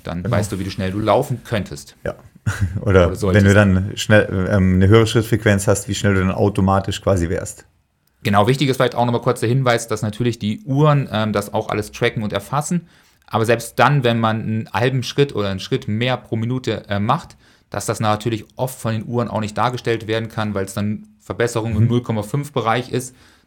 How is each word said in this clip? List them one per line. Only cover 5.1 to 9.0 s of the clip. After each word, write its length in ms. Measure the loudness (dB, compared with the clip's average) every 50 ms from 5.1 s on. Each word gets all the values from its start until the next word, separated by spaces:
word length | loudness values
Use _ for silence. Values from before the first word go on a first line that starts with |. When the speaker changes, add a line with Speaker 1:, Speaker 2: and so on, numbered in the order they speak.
| 2 0 0 2 0 0 2 2 2 2 2 2
Speaker 2:
hast, 200 | 0 0 -2 -4
wie 80 | -4
schnell 200 | 0 0 2 2
du 60 | 2
dann 100 | 2 0
automatisch 720 | 0 2 0 0 2 2 2 2 2 2 0 -2 -6 -4
quasi 280 | 0 0 2 2 0 0
wärst. 360 | -2 -4 -6 -8 -12 -16 -20 _ _ _ _ _ _ _ _ _ _ _ -4
Speaker 1:
Genau, 240 | 0 2 4 4 4
wichtig 200 | 2 2 2 0
ist 100 | 2 2
vielleicht 180 | 0 0 0
auch 100 | 0